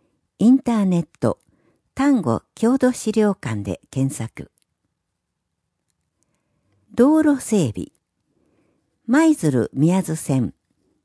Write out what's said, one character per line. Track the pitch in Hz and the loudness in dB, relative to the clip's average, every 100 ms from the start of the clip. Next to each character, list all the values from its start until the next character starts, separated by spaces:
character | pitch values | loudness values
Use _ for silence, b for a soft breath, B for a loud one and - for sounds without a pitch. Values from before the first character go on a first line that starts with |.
| _ _ _ _ | _ _ _ _
イ | 214 | 2
ン | 262 | 2
タ | - 226 | 2 -2
ー | |
ネ | 196 175 | 0 0
ッ | - _ | -4 _
ト、 | 117 - _ _ _ _ _ | -4 -4 _ _ _ _ _
丹 | - 277 262 | -2 0 0
後 | 135 117 - | 0 -4 -6
郷 | - 226 262 | -4 -2 0
土 | 254 | 0
資 | - - | -2 -4
料 | 220 214 | 0 0
館 | 190 - 107 | -2 -6 -8
で | 101 85 _ | -8 -10 _
検 | 135 135 | -4 -4
索。 | - 113 - - _ _ _ _ _ _ _ _ _ _ _ _ _ _ _ _ _ _ _ _ _ _ _ _ | -4 -12 -12 -20 _ _ _ _ _ _ _ _ _ _ _ _ _ _ _ _ _ _ _ _ _ _ _ _
道 | 202 262 311 | 2 4 4
路 | 302 269 | 2 0
整 | - 214 135 | -2 0 0
備。 | 98 - _ _ _ _ _ _ _ _ _ _ _ - | -4 -12 _ _ _ _ _ _ _ _ _ _ _ -2
舞 | 269 330 302 | 2 2 2
鶴 | 156 127 107 | 0 0 -2
宮 | - 156 185 | 0 0 0
津 | 170 156 | -2 -8
線、 | - 131 110 - _ _ _ _ | -2 -2 -2 -8 _ _ _ _